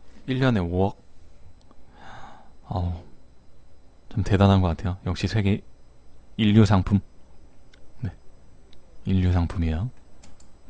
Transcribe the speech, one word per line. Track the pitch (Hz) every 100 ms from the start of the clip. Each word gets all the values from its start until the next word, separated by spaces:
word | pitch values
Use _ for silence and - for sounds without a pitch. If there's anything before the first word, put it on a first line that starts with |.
| - - -
일 | 131
년에 | 131 110
오억? | 85 90 98 - - - - - - - - - - - - - - - - - -
아우, | 95 87 85 - - - - - - - - - - -
참 | -
대단한 | 90 98 98 98
것 | 90
같아요. | - 92 92 104
역시 | 92 101
세계 | 110 98 - - - - - - - - -
인류 | 107 107
상품. | 104 98 - 98 - - - - - - - - - -
네, | 98 - - - - - - - - - -
인류 | 95 90
상품이에요. | 87 82 - 82 80 123 - - - - - - -